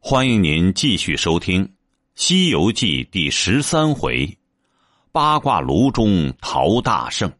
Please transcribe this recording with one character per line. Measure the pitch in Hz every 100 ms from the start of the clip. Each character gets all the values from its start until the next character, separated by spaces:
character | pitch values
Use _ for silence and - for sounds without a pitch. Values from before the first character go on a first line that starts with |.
欢 | - 131 131
迎 | 113
您 | 85 76 90
继 | 98 151 92
续 | - 73
收 | - 82
听 | - 92 98 _ _ _ _
《西 | - - 185 180
游 | 101 92
记》 | - 117 67 64
第 | 95 73
十 | - - 123
三 | 143 160 156
回， | 139 65 62 71 - _ _ _ _ _ _ _
八 | 160 147 151
卦 | 143 104
炉 | 65 73 131
中 | 123 110 95 71 64
淘 | - 67 69 113
大 | 127 95 60
圣。 | - 98 -